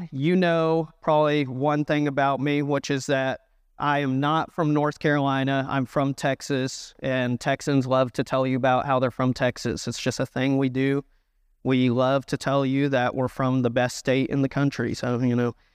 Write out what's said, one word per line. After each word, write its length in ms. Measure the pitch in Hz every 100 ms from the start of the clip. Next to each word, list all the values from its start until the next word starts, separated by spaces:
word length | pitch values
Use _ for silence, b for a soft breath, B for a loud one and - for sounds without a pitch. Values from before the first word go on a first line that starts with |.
| 175
you 240 | 135 151
know 540 | 180 175 165 160 160 160 _
probably 420 | - 151 151 151
one 400 | 131 127 143 147
thing 240 | 151 147 147
about 320 | 139 139 135
me, 220 | 143 143
which 280 | 143 143 -
is 140 | 143
that 360 | 135 135 131 123 _ _ _ -
I 160 | 143 143
am 220 | 139 131
not 320 | 147 160 -
from 200 | - 151
North 280 | 151 147 -
Carolina. 680 | 156 147 139 135 135 139 135
I'm 180 | 139 127
from 280 | 156 139
Texas, 800 | 135 143 135 - 139 131 - - -
and 400 | 135 127 123 120
Texans 440 | 135 135 - 139
love 280 | 127 131 127
to 100 | -
tell 240 | 127 131 131
you 100 | 127
about 300 | 131 127 135
how 140 | 131
they're 100 | 127
from 240 | - 127
Texas. 540 | 120 127 - 123 - -
It's 120 | -
just 200 | 131 -
a 60 | 131
thing 300 | 123 131 135
we 120 | 135
do. 360 | 127 135 139 - _ _ _ _ _
We 260 | 131 131 127
love 340 | 120 127 139 -
to 100 | 139
tell 280 | - 139
you 240 | 135 135 143
that 260 | 131 123 -
we're 100 | 127
from 360 | - 131 131
the 80 | 120
best 260 | 123 123 -
state 340 | - 131 131
in 120 | 139
the 60 | 135
country. 460 | - 139 - 120
So, 240 | - 123 120
you 160 | 127
know, 220 | 120 120 - _